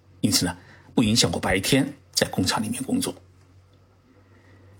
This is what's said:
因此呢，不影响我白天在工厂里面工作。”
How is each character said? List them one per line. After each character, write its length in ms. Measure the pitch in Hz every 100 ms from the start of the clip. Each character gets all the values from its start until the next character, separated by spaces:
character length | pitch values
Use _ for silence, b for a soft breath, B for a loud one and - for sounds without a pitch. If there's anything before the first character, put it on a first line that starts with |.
| _ -
因 100 | 110
此 140 | -
呢， 140 | 92 87 B B B
不 80 | -
影 140 | 214 233
响 160 | 233
我 60 | 170
白 180 | 202 190
天 360 | - - 285 - -
在 160 | - -
工 160 | -
厂 180 | - -
里 60 | 214
面 140 | 240
工 160 | - 240
作。” 140 | - - - _ _ - _ _ _ _ _ b b b b b b